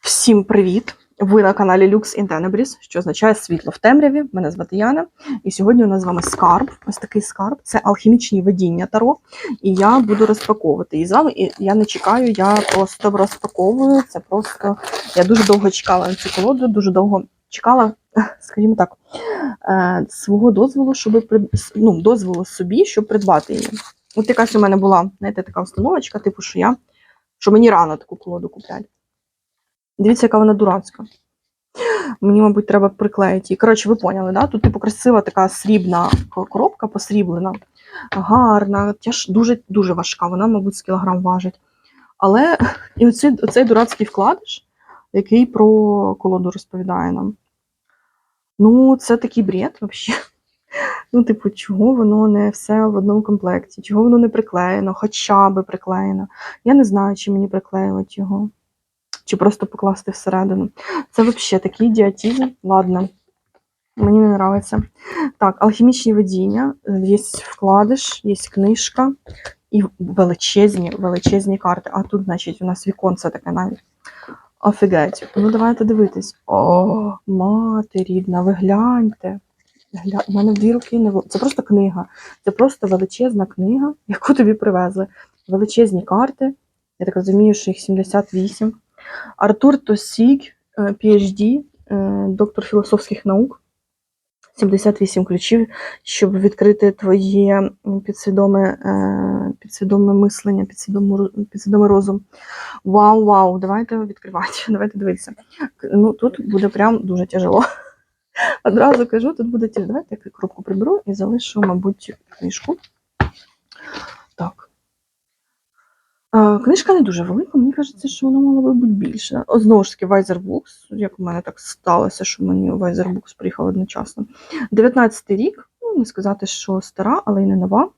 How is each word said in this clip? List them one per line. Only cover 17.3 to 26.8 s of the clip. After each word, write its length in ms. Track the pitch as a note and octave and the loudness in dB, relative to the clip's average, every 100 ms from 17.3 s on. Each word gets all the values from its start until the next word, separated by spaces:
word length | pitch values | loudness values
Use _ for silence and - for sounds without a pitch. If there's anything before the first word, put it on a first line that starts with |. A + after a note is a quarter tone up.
| _ _ | _ _
чекала, 440 | - - B3+ A3 A3 _ - | -6 2 4 2 -2 _ -4
<laughs> 240 | A3 - | -4 -6
скажімо 340 | - - G#3+ | -14 -2 0
так, 220 | G#3+ F3+ - _ - A#4 G#4 D4+ G#3+ - | 2 -2 -4 _ -14 -10 -8 -8 -10 -2
е, 380 | F#3+ F3+ F3+ F3+ | 0 0 -2 -6
свого 420 | - - G3+ A#3+ | -10 -2 2 4
дозволу, 440 | G3 B3+ C4+ C4+ | 4 2 2 -2
щоб 340 | C4 A3 A3 A3 | -2 0 0 2
при-, 200 | G#3+ G3+ | 0 0
с-, 180 | G#3 - - | -4 -6 0
ну, 240 | G#3+ D#3+ | 2 4
дозволу 440 | F3+ A#3 F#3 F3 | 2 0 -2 -6
собі, 400 | F#3 - F3+ A3 | -6 -8 -4 0
щоб 240 | G4+ - G#3 | 0 0 -2
придбати 460 | A3 G3 D#3+ - | -2 2 0 0
її. 160 | - - G#3+ - _ _ - | -8 -8 -10 -16 _ _ -6
От 120 | G#3+ | -2
якась 280 | A#3+ A3+ A3 | 0 2 2
у 40 | |
мене 160 | G3+ G3 | 2 2
була, 340 | G3 F#3+ F#3+ _ | 4 2 0 _
знаєте, 240 | G3 G#3 | -10 -8
така 200 | F#3 - | -8 -8
установочка, 560 | F#3 - A#3+ F4+ - G#3 | -8 -4 -2 -2 -4 -6
типу, 240 | G#3 G3 | -6 -6
що 160 | - - | -12 -2
я, 180 | F#3+ C4 | -2 -2